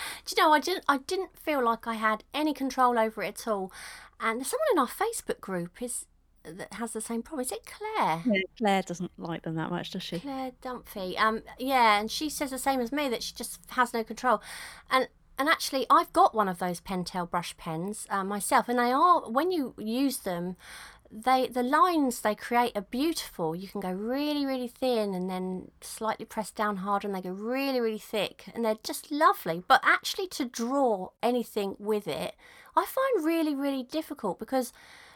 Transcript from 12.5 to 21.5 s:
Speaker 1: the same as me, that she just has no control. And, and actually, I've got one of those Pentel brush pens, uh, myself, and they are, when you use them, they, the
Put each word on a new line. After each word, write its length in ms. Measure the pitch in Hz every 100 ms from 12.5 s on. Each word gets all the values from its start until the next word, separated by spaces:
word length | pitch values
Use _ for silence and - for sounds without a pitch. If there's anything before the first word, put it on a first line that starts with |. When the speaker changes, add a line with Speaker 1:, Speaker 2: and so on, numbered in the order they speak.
Speaker 1:
the 60 | 262
same 220 | 277 269
as 120 | 233
me, 180 | 285 285
that 140 | 226
she 100 | - -
just 240 | 240 - -
has 220 | - 247
no 100 | 233
control. 380 | 226 220 254 - - - - - -
And, 180 | 262 - _ _ -
and 100 | 277
actually, 380 | - - 269 240
I've 220 | 294 339
got 220 | - 381 220
one 140 | 196
of 80 | 180
those 220 | 185 175
Pentel 480 | - 185 175 185 175
brush 260 | 180 165 -
pens, 480 | - 160 185 208 -
uh, 140 | 202
myself, 440 | 190 202 - 262 214
and 100 | 247
they 120 | 240
are, 380 | 254 359 339 -
when 220 | 233 339
you 220 | 359 254 -
use 420 | 214 233 277 -
them, 380 | - 175 175 180 - - - - _
they, 360 | 214 240 262
the 160 | 254